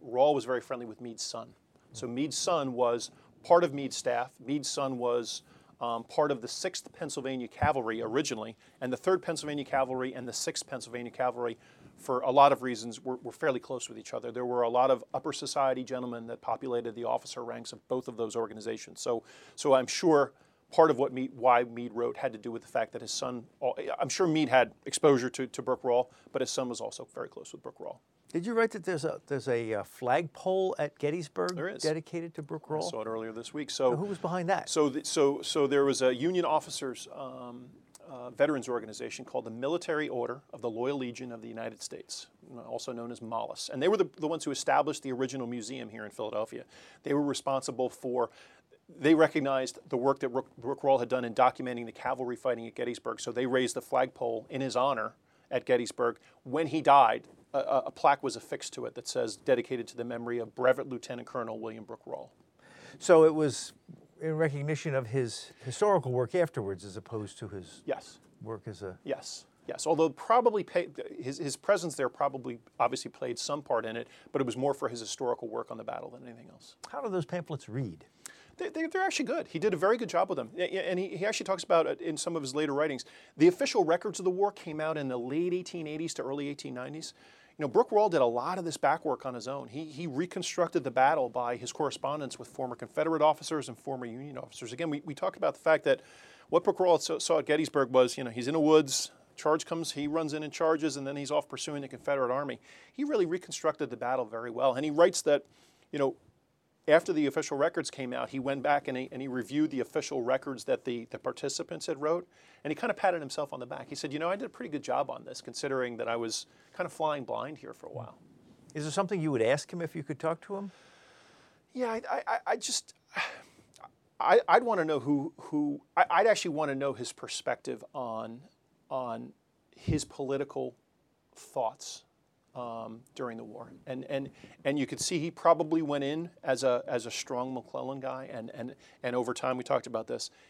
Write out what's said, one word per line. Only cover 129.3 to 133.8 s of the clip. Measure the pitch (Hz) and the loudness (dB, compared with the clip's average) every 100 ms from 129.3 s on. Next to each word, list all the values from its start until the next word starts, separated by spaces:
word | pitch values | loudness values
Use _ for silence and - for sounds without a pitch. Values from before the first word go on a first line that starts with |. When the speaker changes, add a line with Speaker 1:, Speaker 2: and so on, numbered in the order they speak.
| - _ _ _ - | -18 _ _ _ -8
Speaker 1:
his | - 156 | -2 -2
political | - - 135 135 139 139 127 - _ _ _ _ _ | -2 -8 -4 -4 -4 -6 -8 -10 _ _ _ _ _
thoughts | - - 139 113 - - - _ _ _ _ _ 131 | -20 -10 -4 -4 -4 -14 -16 _ _ _ _ _ -12
um, | 120 113 113 113 - | -10 -10 -12 -14 -16
during | - 123 113 | -10 -8 -8
the | |
war. | 110 110 113 - | -12 -14 -16 -16